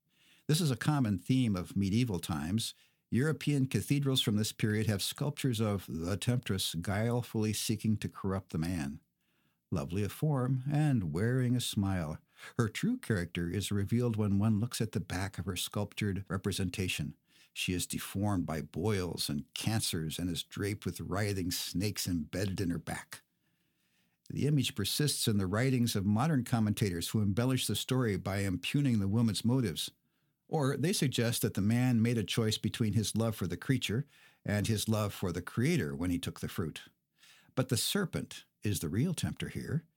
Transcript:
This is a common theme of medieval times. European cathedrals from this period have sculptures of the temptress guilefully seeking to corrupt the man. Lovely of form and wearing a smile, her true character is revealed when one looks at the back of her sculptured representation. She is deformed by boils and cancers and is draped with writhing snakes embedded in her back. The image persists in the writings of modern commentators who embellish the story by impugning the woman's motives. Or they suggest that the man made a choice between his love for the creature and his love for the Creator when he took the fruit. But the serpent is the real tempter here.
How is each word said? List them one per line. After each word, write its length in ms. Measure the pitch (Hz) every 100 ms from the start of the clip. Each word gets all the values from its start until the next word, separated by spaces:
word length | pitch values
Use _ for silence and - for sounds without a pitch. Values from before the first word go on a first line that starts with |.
| _ _ _ _ -
This 160 | 156
is 100 | 160
a 60 | 120
common 400 | - 147 113 95
theme 380 | - 131 117 90
of 200 | 80 98
medieval 440 | 98 110 123 87
times. 540 | - 76 78 110 - - _ _ -
European 580 | 110 151 143 - 143 131
cathedrals 540 | - - 143 139 131
from 140 | - 104
this 160 | 107
period 360 | - 110 107 110
have 140 | 101
sculptures 580 | - - 147 - 135 110
of 260 | 110 101 -
the 300 | 80 87 101
temptress 580 | - 123 - 95 - 82
guilefully 800 | 92 98 117 - - 113 107
seeking 440 | 104 - 107 110 104
to 120 | 95
corrupt 420 | - 98 95 -
the 60 | 85
man. 420 | 82 87 69 78 _ _ _ _ _ _ -
Lovely 340 | 87 69 98
of 80 | 101
form 520 | - 156 135 127 131 135
and 420 | 147 151 123 82
wearing 420 | 78 113 131 123 123
a 60 |
smile, 580 | - - 95 92 76 82 _ - - -
her 120 | 110
true 280 | - 202 254
character 520 | - 104 85 87 85
is 220 | 98 92
revealed 440 | 101 98 117 123 107
when 240 | 104 98
one 200 | 110 104
looks 180 | 117 -
at 120 | 117
the 80 | 104
back 380 | - 92 98 -
of 80 | 92
her 100 | 90
sculptured 680 | - 104 104 - 104 95 -
representation. 840 | 95 101 95 92 - 92 - 73 - _ _ _
She 200 | - -
is 120 | 90 -
deformed 600 | - - 101 104 98 -
by 160 | 78
boils 680 | - 80 104 98 87 - -
and 220 | 73 -
cancers 680 | - - 113 - 85 78 78
and 100 | 87
is 140 | 82
draped 420 | - - 101 104 95
with 160 | -
writhing 500 | 85 95 104 98 90
snakes 560 | - - 87 107 - -
embedded 540 | 87 76 90 101 90
in 80 | -
her 100 | -
back. 420 | - - - - _ _ _ _ _ _ _ _ _ _ -
The 160 | - 127
image 300 | 147 107 -
persists 540 | 98 - 147 - -
in 80 | 101
the 100 | 92
writings 480 | 107 131 127 120 107
of 100 | 95
modern 380 | 107 156 139
commentators 640 | - 117 107 101 104 85 -
who 120 | 113
embellish 460 | 104 104 127 131 -
the 100 | 104
story 400 | - 127 117 92
by 220 | 98 98
impugning 600 | 98 92 - 147 139 110
the 80 | 98
woman's 380 | 113 117 - 110
motives. 440 | 131 107 76 - - _ _ _ _ -
Or 280 | 160 135 -
they 160 | 170
suggest 480 | 214 139 117 117 113
that 140 | 113 -
the 60 |
man 400 | 98 120 127 117
made 160 | 113 117
a 60 |
choice 340 | 92 - 110 -
between 360 | 104 - 110
his 220 | 104 98 107
love 200 | 113 107
for 120 | 87
the 100 | 87
creature 480 | - 127 - 113 - _ - _ -
and 220 | 104 101
his 200 | 104 110
love 260 | 107 101
for 200 | - 92
the 80 | 85
Creator 540 | - - 139 170 76 71
when 140 | 90
he 100 | 87
took 200 | 87 -
the 80 | -
fruit. 360 | - 80 - - _ _ _ - - _
But 140 | - 127
the 100 | 113
serpent 680 | - - 185 73 - - - _
is 160 | 107 92
the 100 | 82
real 240 | 95 175
tempter 360 | 160 85 - -
here. 340 | - - 160 -